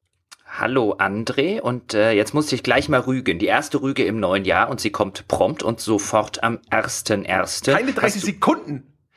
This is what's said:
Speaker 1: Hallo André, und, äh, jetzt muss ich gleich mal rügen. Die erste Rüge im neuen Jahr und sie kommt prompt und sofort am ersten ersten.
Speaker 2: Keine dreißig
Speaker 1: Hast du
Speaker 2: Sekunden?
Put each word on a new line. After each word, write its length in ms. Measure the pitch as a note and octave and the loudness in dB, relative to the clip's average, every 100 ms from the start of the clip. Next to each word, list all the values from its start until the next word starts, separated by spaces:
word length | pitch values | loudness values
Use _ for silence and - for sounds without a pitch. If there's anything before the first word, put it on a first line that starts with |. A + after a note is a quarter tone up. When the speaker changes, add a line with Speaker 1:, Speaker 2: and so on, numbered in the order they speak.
| _ _ _ - | _ _ _ -20
Speaker 1:
Hallo 520 | - - A2 C3 G#2 - | -12 -4 0 2 2 2
André, 640 | F#2+ G#2 A2+ C3+ D#3+ A3 | 0 -2 -4 0 0 0
und, 340 | A#2+ B2+ - | -2 -4 -2
äh, 160 | G#2+ A2 | 2 4
jetzt 240 | G#2 G#2+ | 4 2
muss 160 | D3+ D3+ | 0 0
ich 140 | B2 | -2
gleich 240 | B2+ B2 D3 | 0 0 2
mal 140 | C3 | 0
rügen. 360 | B2 C3 F#2 E2+ | 2 -2 0 0
Die 80 | F#2+ | 2
erste 340 | A#2 D3+ D3 | 0 0 -2
Rüge 220 | C3+ C#3 | 0 0
im 140 | G2 A2 | 0 0
neuen 260 | F#2 G2 | 0 0
Jahr 240 | F#2 F2 A#2 | 2 2 2
und 120 | A#2+ | 0
sie 100 | A2 | -2
kommt 380 | - G2 - - | -2 -2 -4 -4
prompt 340 | - F#2+ - | 0 0 0
und 160 | G#2+ A2+ | -4 -2
sofort 640 | - G#2 - A2 G#2+ - | 0 0 2 0 0 -2
am 160 | A#2 A2+ - | -4 -4 -2
ersten 540 | A2+ A2 - - G2+ | -2 -2 -4 -2 -2
ersten. 460 | F2+ F#2 - - - | 0 0 0 -2 2
Speaker 2:
Keine 220 | E3+ C4 | 2 2
dreißig 240 | - G#3 G3+ | 0 0 0
Speaker 1:
Hast 60 | |
du 80 | E3+ | -4
Speaker 2:
Sekunden? 640 | - - F#4 - C#3 - _ _ | 0 2 0 -2 -10 -12 _ _